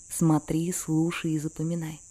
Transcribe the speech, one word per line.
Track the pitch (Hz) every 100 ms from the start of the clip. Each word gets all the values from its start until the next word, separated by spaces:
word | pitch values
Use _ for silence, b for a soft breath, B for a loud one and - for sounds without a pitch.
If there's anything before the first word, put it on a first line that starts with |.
| -
Смотри, | - 165 151 - 160 170
слушай | 175 - 156 165 - 165
и | 156
запоминай. | 156 - 160 170 160 156 -